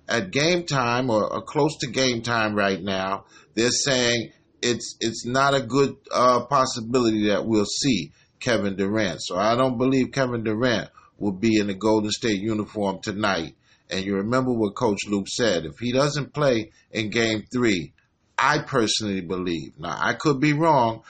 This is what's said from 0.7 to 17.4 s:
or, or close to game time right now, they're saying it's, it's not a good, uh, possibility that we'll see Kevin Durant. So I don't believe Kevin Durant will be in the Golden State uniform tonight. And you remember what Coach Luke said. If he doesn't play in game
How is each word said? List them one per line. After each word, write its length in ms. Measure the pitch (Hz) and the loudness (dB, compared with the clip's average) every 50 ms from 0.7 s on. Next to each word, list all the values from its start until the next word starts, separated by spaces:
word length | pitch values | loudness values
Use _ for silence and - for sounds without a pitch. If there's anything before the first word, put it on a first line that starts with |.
| 147 135 123 120 120 123 131 127 | -2 0 0 2 0 0 2 2
or, 200 | 110 107 98 - | 2 2 2 0
or 120 | - 107 | -2 -6
close 340 | - - - 156 143 156 151 - | -8 -4 0 0 0 0 0 -4
to 100 | 139 123 | -8 -4
game 320 | 104 135 131 127 120 117 | 0 0 2 2 0 -2
time 320 | 113 120 120 113 110 107 104 | -2 -2 0 0 0 0 2
right 280 | 101 101 98 98 87 | 2 2 2 0 0
now, 440 | 90 101 95 95 95 95 98 98 - _ - - - _ _ | -2 -4 -4 -2 -2 -2 -4 -6 -8 _ -20 -20 -20 _ _
they're 160 | 107 117 123 | 0 2 2
saying 640 | 123 - - 147 135 127 123 120 120 117 110 110 - _ _ _ _ _ | 2 0 0 0 2 2 2 2 0 0 -4 -8 -14 _ _ _ _ _
it's, 360 | - 120 120 - - - - _ | -2 -2 -2 -2 -4 -12 -8 _
it's 240 | 104 113 113 117 - | -4 -4 -4 -6 -8
not 300 | 120 123 135 139 139 139 | -2 0 2 2 4 2
a 60 | 139 | 0
good, 360 | 123 117 123 139 139 127 - - _ - | -2 0 2 2 2 2 0 -10 _ -4
uh, 320 | - 98 123 127 123 120 - | 0 4 4 4 4 4 0
possibility 840 | - 139 135 131 127 - 123 110 113 123 131 120 113 110 107 104 104 | 0 2 2 2 0 -2 -6 -6 0 0 2 2 4 2 2 2 2
that 180 | 101 95 - | 2 0 0
we'll 180 | 110 110 107 101 | 2 2 2 2
see 480 | 101 - - - 143 120 90 - - _ _ _ _ _ _ | 0 -2 -2 0 0 0 0 -2 -8 _ _ _ _ _ _
Kevin 360 | - 127 117 101 101 101 95 | -2 0 0 2 0 -2 -2
Durant. 440 | 90 98 98 104 113 107 92 78 - | -2 -2 -2 0 0 -2 -2 -4 -6
So 140 | - - 90 | -8 -6 -2
I 200 | 90 101 110 117 | 0 2 2 2
don't 220 | 123 131 131 123 117 | 2 2 0 0 0
believe 340 | 127 131 135 135 123 - | 0 2 2 2 0 0
Kevin 320 | - 143 135 127 120 117 107 | 0 -2 -2 -2 -2 -4 -2
Durant 460 | 113 107 107 127 127 117 95 78 - _ - - _ _ - | -2 -2 0 0 0 0 0 -4 -8 _ -20 -20 _ _ -4
will 140 | 90 104 | -4 -4
be 260 | 95 92 104 113 107 104 | -2 2 2 4 4 4
in 100 | 101 101 | 2 0
the 60 | 95 | -4
Golden 360 | 92 104 110 110 107 104 104 | -2 2 2 2 2 2 0
State 300 | 104 - - 117 104 98 | -4 -2 -2 -2 -2 -2
uniform 600 | 98 113 113 107 101 101 - 107 101 98 95 85 | -2 -2 -2 -4 -4 -6 -6 -4 -2 -2 -4 -4
tonight. 560 | - 110 101 101 107 101 95 85 80 76 - _ _ _ _ _ _ _ | -8 -8 -6 -2 -2 0 0 -2 -4 -8 -12 _ _ _ _ _ _ _
And 140 | - 95 95 | -6 -6 -4
you 120 | 98 101 | -2 -2
remember 360 | 95 101 110 123 131 131 127 | -2 -2 0 0 0 0 0
what 220 | 123 113 110 101 98 | 0 0 0 -2 -2
Coach 260 | - 127 113 101 98 - 104 | -2 0 0 0 -2 -2 -2
Luke 200 | 104 101 95 - | -2 -2 -2 -4
said. 360 | - - 123 110 92 82 80 | -4 0 0 2 2 0 -2
If 140 | 76 73 - | -6 -10 -6
he 140 | 113 120 | -6 -2
doesn't 400 | 120 131 143 151 143 147 131 - | 0 2 0 0 0 -4 -6 -6
play 380 | _ 147 151 139 123 110 107 - _ _ _ _ | _ 0 2 2 2 0 -2 -6 _ _ _ _
in 180 | - 107 113 107 | -6 -4 -4 -2
game 340 | 98 120 113 113 110 104 | 0 0 2 2 0 -2